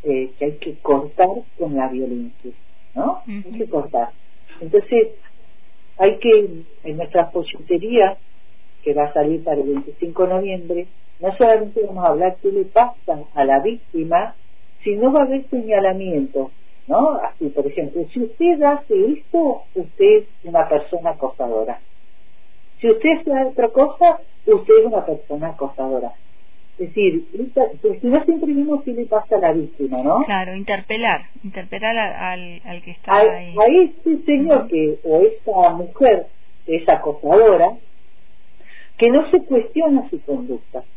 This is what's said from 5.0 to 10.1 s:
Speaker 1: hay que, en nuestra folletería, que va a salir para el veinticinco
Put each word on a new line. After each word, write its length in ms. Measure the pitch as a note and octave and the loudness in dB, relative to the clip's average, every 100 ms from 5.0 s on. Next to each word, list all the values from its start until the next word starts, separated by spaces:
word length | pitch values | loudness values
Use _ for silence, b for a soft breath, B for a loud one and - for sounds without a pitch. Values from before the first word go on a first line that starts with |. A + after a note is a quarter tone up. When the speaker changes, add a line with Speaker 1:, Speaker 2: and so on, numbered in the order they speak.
| A3 - - - - - - - - - | 2 -2 -12 -12 -12 -12 -12 -12 -12 2
Speaker 1:
hay 200 | G3 - | 2 2
que, 460 | A#3+ G#3+ G3 E3 - - | 6 6 4 -6 -10 -10
en 140 | D#3+ D3+ | -8 -8
nuestra 300 | E3 F3 E3+ | -2 0 0
folletería, 920 | F3+ D#3 - D3+ F3 G#3 A#3+ F#3+ G3 - - - - - - | -2 -6 -10 -2 -2 2 4 4 2 -10 -12 -12 -10 -10 -6
que 100 | D3+ | -2
va 120 | C#3+ D3 | 0 0
a 80 | |
salir 300 | D#3+ D3 E3 | 0 0 0
para 160 | D#3+ D3 | -2 -2
el 80 | C3+ | 0
veinticinco 560 | C#3 - - E3+ | -2 -4 -8 -8